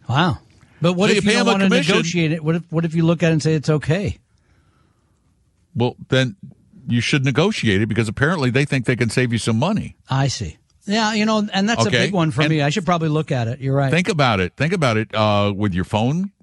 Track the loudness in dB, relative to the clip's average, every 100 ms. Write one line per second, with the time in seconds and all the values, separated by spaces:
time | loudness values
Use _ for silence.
0 | -4 0 0 -2 -10 _ _ -4 -2 0
1 | 2 2 2 2 2 2 2 2 2 0
2 | 0 0 0 0 -2 -4 -4 -4 -2 0
3 | 0 2 2 2 0 0 0 0 0 -2
4 | -2 -8 _ _ _ _ _ _ _ _
5 | _ _ _ _ _ _ _ -4 -2 -4
6 | -2 0 0 -4 -18 -20 _ -14 -4 -2
7 | 0 0 2 2 0 0 0 0 0 0
8 | -2 0 0 0 0 0 0 0 0 0
9 | 0 0 0 0 0 0 0 -2 -6 -12
10 | -4 -2 -2 -4 -8 -12 _ _ -4 -2
11 | 0 0 0 0 0 -2 0 0 2 2
12 | 0 0 0 0 0 2 0 0 0 0
13 | 0 -2 -2 -2 -4 -4 -2 0 2 0
14 | 0 0 2 2 -2 -2 -2 0 0 0
15 | -2 0 2 2 0 0 -2 -2 -2 0
16 | 0 -2 -6 -6